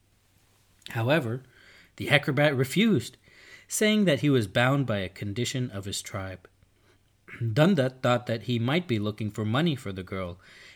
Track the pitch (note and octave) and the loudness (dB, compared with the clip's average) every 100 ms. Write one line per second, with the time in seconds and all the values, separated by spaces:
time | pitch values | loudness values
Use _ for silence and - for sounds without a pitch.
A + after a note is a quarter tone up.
0 | _ _ _ _ _ _ _ _ - A#2 | _ _ _ _ _ _ _ _ -8 -4
1 | A#2 D#3+ A#2 C3 - _ - - _ - | 0 0 -2 -6 -12 _ -20 -20 _ -10
2 | - D3+ D3 C3+ D3 C3 C3 E3+ A3+ D#3 | 0 2 2 2 2 2 0 2 4 2
3 | - - _ - - - - - G#3+ G#3+ | 0 -12 _ -20 -20 -20 -10 0 2 4
4 | F#3+ C#3 D3 C3 G2+ A#2+ B2 C#3+ A#2+ G#2 | 4 4 4 2 2 2 2 2 0 -2
5 | F2+ - G#2 G2+ A#2+ C3+ B2 G2+ G2 F2+ | -4 -8 -8 -4 -4 -4 -6 -8 -8 -10
6 | - G2+ F#2+ F#2 - _ _ _ _ _ | -10 -10 -10 -12 -18 _ _ _ _ _
7 | _ _ - - A#2 A2 D#3+ F3+ B2+ - | _ _ -20 -6 -2 4 4 4 0 -2
8 | B2 A#2+ - A2+ - A#2+ A#2 D#3+ F3 A2+ | 0 0 0 -6 -2 -2 0 0 0 -2
9 | G#2 G#2 G#2+ G#2+ G#2+ A#2+ E3+ B2+ - F#2+ | -2 -4 -6 -4 -2 0 0 -2 -8 -10
10 | F2+ F#2+ F2+ F2 - - - | -8 -8 -8 -10 -20 -20 -20